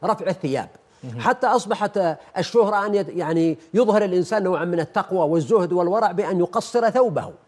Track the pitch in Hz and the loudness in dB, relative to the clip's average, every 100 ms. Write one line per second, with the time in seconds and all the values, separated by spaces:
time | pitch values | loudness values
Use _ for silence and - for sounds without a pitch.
0 | 190 214 175 185 151 131 101 - _ _ | -2 -2 -2 -4 -4 -4 -6 -14 _ _
1 | 131 117 120 247 247 240 196 214 208 208 | -14 -4 -2 0 2 0 0 -4 -2 -2
2 | 175 151 - - 175 240 208 208 208 208 | -2 -4 -8 -6 0 2 2 2 0 -2
3 | 156 170 156 165 165 156 - 196 240 208 | -2 -4 -2 0 0 -2 -2 0 4 4
4 | 208 180 170 220 190 175 170 170 156 214 | 2 0 0 0 0 0 -2 -2 -2 -4
5 | 185 185 151 165 135 220 175 175 170 208 | -2 0 0 0 2 2 2 0 0 2
6 | 214 180 165 185 175 226 - 240 226 247 | 0 0 -2 0 0 -2 -2 0 2 2
7 | 247 147 95 - | 2 0 -6 -10